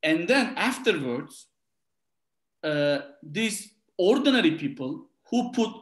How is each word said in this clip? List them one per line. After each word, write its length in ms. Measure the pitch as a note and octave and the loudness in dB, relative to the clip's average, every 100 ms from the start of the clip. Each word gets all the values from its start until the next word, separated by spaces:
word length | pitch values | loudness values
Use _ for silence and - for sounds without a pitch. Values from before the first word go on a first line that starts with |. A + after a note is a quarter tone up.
And 240 | D#3 D#3+ E3+ | 0 0 2
then 260 | C4+ A3 - | 2 2 -2
afterwards, 880 | A3 B3+ A#3+ E3+ C3 A#2+ D#3 - - _ _ _ _ _ _ _ _ _ _ _ | -2 0 -2 0 -2 -6 -8 -18 -20 _ _ _ _ _ _ _ _ _ _ _
uh, 360 | D#3 D3+ D3 C#3+ - - | -4 0 2 0 -4 -18
these 500 | D#3 D3+ A3 G3+ - _ _ - | -10 -4 -2 -4 -12 _ _ 0
ordinary 540 | F#3 C4+ D4 B3+ E3+ | 4 4 4 4 4
people 560 | D#3 C#3+ - C3 D3+ - _ _ | 2 -6 -6 -8 -8 -14 _ _
who 220 | A#3+ A#3+ | -2 -2
put 200 | - A3 - | -2 -2 -4